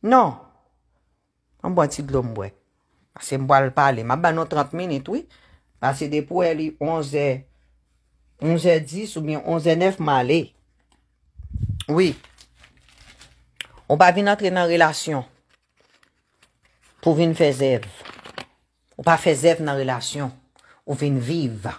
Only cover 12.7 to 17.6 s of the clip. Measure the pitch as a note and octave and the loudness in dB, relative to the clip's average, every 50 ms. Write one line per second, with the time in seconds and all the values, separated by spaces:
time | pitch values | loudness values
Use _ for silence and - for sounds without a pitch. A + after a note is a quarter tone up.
12.7 | _ _ _ _ _ _ - - - _ - - _ _ _ _ _ _ - - | _ _ _ _ _ _ -20 -20 -20 _ -20 -20 _ _ _ _ _ _ -20 -20
13.7 | _ - _ _ C#3 D3+ F3+ F3+ F3 F#3+ G3+ G3+ G#3 G#3 G#3 F#3 F3+ F#3 F3 E3+ | _ -20 _ _ 4 6 8 6 6 4 2 2 2 2 0 0 0 2 2 2
14.7 | E3+ E3+ E3 D#3 D3+ - - E3 D#3 C3+ A#2+ - _ _ _ _ _ _ _ _ | 4 4 4 4 2 -2 -6 -6 -6 -6 -6 -8 _ _ _ _ _ _ _ _
15.7 | _ _ _ _ _ _ _ _ _ _ _ _ _ _ _ _ _ _ _ _ | _ _ _ _ _ _ _ _ _ _ _ _ _ _ _ _ _ _ _ _
16.7 | _ _ _ _ _ _ - E3 D#3+ D3 E3+ E3 E3 D#3+ E3+ D3 C3+ B2+ | _ _ _ _ _ _ 0 0 2 4 2 2 2 2 2 2 2 2